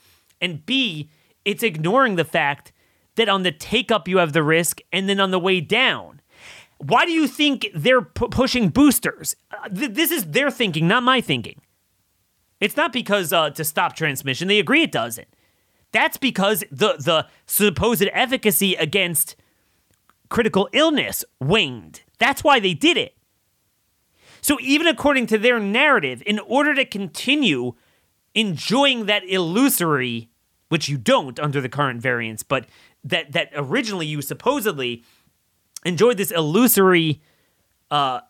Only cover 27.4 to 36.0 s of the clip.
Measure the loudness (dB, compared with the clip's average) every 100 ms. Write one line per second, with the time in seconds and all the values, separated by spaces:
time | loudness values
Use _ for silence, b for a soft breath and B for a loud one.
27.4 | 2 0 -4 -8 _ _ _ _ _ -2
28.4 | -2 -4 0 2 2 0 -2 -2 0 -2
29.4 | 0 2 2 2 0 0 -2 -6 -10 _
30.4 | _ _ _ -4 -2 -2 2 2 0 -6
31.4 | -4 -2 -4 -2 -2 -2 -2 -2 -4 -10
32.4 | -4 -6 -6 b b b -6 -4 -4 -6
33.4 | -4 -6 -4 -4 -2 -6 -4 -6 -8 -4
34.4 | -2 -2 -4 -4 -6 -8 b b b _
35.4 | _ _ _ -10 -6 2